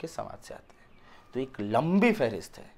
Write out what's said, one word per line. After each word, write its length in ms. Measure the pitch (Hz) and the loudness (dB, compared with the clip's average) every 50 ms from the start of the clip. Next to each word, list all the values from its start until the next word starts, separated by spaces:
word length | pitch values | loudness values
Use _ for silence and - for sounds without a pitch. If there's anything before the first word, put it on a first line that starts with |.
किस 140 | - 160 - | -14 -12 -10
समाज 280 | - 107 - - - - | -10 -10 -10 -10 -16 -16
से 100 | - - | -16 -18
आते 200 | - - - - - | -18 -18 -20 -20 -20
हैं? 100 | - - - - - - - - - - - | -20 -20 -20 -20 -20 -20 -20 -20 -18 -10 -6
तो 60 | 123 | -6
एक 200 | 131 135 - - | -6 -6 -6 -8
लंबी 520 | 104 104 110 117 147 165 180 202 233 240 | -4 0 2 2 2 4 4 6 6 4
फहरिस्त 460 | 233 - 135 113 101 87 - - - - | 4 4 2 0 0 -2 -10 -12 -16 -20
है 160 | - - - | -20 -20 -20